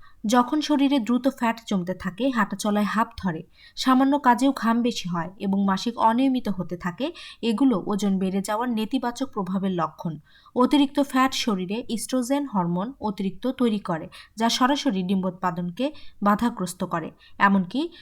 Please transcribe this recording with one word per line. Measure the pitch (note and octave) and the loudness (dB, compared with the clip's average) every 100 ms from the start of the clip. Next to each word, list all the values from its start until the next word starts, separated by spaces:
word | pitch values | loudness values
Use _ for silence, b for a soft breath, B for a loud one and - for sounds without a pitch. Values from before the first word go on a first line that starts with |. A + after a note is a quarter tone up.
| b b | b b
যখন | G#3 B3 B3 D4+ | 2 4 4 0
শরীরে | C#4+ D4 C#4 C#4+ | 2 2 4 2
দ্রুত | G#3+ B3 C4+ | 2 0 0
ফ্যাট | C4 A3+ A#3 - | 0 -2 -2 -2
জমতে | G3 F3 | -2 -2
থাকে, | F#3 F#3+ F3+ C4+ | -6 -6 -2 -2
হাঁটাচলায় | A#3+ G3 G3 G#3+ G#3 G3 | 0 -2 -2 0 0 0
হাঁপ | G3+ A#3 - | 0 -2 -4
ধরে, | F#3+ D#3+ - b b b | -4 -4 -8 b b b
সামান্য | C4 C4 C4+ C#4+ | 2 4 4 4
কাজেও | C4 A#3+ C#4 | 4 4 4
ঘাম | C4+ A3 A#3 | 2 0 2
বেশি | A#3 - F3 | 0 -2 -4
হয় | E3+ E3 - | -6 -6 -4
এবং | G3 G3 | 0 2
মাসিক | G3 F#3+ A#3+ A3+ | 2 0 -2 0
অনিয়মিত | A3+ A#3 C4+ B3+ A3 | 2 4 2 2 -2
হতে | G3 E3+ F3 | -4 -4 -6
থাকে, | F3+ E3+ D4+ - B B | -6 -6 -6 -8 B B
এগুলো | A#3 G#3+ C4+ F#3+ - | -2 2 4 2 0
ওজন | G3+ G3+ F#3+ | 0 0 0
বেড়ে | F#3+ G3 | 0 -2
যাওয়ার | F#3+ G#3+ B3+ | -2 -2 -2
নেতিবাচক | G#3+ G#3+ C4 A#3+ A#3+ C4+ | -2 -2 -2 -2 -4 -6
প্রভাবের | G#3+ F#3 F#3+ F#3+ | -4 -2 -2 -2
লক্ষণ। | F3 D#3 - E3+ D3+ b b b A#3+ | -2 -4 -4 -8 -8 b b b 2
অতিরিক্ত | C4+ D4 C#4+ - | 4 4 4 2
ফ্যাট | C#4 C4 C4 | 0 2 2
শরীরে | - - F#3+ F3+ A3 - | 0 -2 -2 -2 -6 -6
ইস্ট্রোজেন | G#3+ - B3+ A#3+ C#4 C#4 | -6 -4 -2 0 -2 -2
হরমোন | G3 F3 F3 A#3 C#4 | -2 0 -2 -4 -6
অতিরিক্ত | G#3+ G3+ F#3+ - B3 B3+ | -6 -4 -4 -4 -4 0
তৈরি | A#3+ G#3 | 0 0
করে, | G3 D#3+ F3+ B B - | -2 -6 -6 B B -2
যা | A3+ | 0
সরাসরি | - B3+ C#4+ C#4 F#3+ | 2 2 2 0 0
ডিম্বোৎপাদনকে | F3+ F#3+ F#3 F3+ F3+ F3 F3 F3 C#4+ B B B | 0 0 -2 -4 -4 -4 -6 -4 -6 B B B
বাধাগ্রস্ত | G3+ G#3 A#3 A#3 F3+ - | 0 2 0 -2 -6 -6
করে। | F3 E3+ - - b b | -6 -6 -6 -14 b b
এমনকি | G3+ G3 F3+ C4 E4+ B | 4 4 0 -4 -6 B